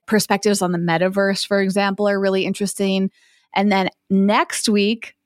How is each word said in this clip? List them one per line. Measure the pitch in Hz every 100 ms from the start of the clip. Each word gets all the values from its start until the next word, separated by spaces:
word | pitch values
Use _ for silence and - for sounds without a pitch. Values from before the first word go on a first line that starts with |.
| -
perspectives | 214 - 196 208 196
on | 180
the | 170
metaverse, | 170 165 185 196 196 190
for | - 202
example, | 196 190 196 190 202
are | 196
really | 196 190
interesting. | 180 196 202 - 196 190 190 - _ _ _
And | - 202
then | 190 185 - _
next | 190 196 233 349 - -
week, | 208 202 233 - _